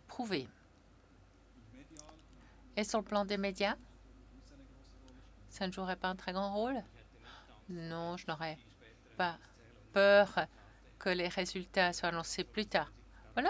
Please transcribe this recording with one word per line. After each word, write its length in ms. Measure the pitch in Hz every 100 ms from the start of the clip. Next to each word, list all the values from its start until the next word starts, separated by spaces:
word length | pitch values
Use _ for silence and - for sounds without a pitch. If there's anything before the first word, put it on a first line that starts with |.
| -
prouvé. 400 | - 233 165 117 - - - - - - - - - - - 110 127 143 160 - - - - - - - -
Et 80 | 208
sur 140 | 226
le 40 |
plan 220 | 196 208 196
des 120 | 202
médias, 380 | 196 190 202 247 - - - - - - - - - - - - - - - - -
ça 180 | - 190
ne 60 |
jouerait 240 | 185 185 180
pas 100 | 185
un 80 | 185
très 160 | -
grand 220 | 185 196
rôle ? 280 | 202 233 262 190 - - - - - - - -
Non, 460 | 175 165 165 170 175
je 100 | -
n'aurais 300 | 156 160 156 - - 113 - - -
pas 200 | 180 165 - - - - -
peur 560 | 202 202 202 196 - 156 - - - - -
que 100 | 196
les 180 | 180 180
résultats 640 | 185 185 190 185 - 180
soient 180 | 175 175
annoncés 360 | 170 165 - 170
plus 200 | - 208
tard. 260 | 180 147 - - - -
Voilà, 160 | - 302